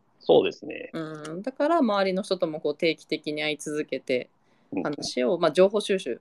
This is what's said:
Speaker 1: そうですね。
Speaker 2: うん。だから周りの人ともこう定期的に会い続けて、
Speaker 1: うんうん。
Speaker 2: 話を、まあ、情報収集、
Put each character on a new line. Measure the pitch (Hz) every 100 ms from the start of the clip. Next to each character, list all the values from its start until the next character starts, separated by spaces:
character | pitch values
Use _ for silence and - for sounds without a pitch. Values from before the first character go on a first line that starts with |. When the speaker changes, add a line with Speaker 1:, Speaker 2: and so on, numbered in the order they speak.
| _ _
Speaker 1:
そ | - -
う |
で | 190
す | -
ね。 | - - -
Speaker 2:
う | 160 156 156 151 170
ん。 |
だ | 247
か | - 294
ら | 339
周 | 240 202
り | 190
の | 185
人 | - 185
と | 165
も | 151
こ | 147
う | 147
定 | 170
期 | 156
的 | - 156 156
に | 151
会 | 151
い | 151
続 | 156 151
け | 147 135
て、 | - 127 - _ _ _ _
Speaker 1:
う | -
ん |
う |
ん。 |
Speaker 2:
話 | 156 147 160 -
を、 | 247 170
ま | 170
あ、 |
情 | 175 190
報 | 208
収 | - 190
集、 | 131 113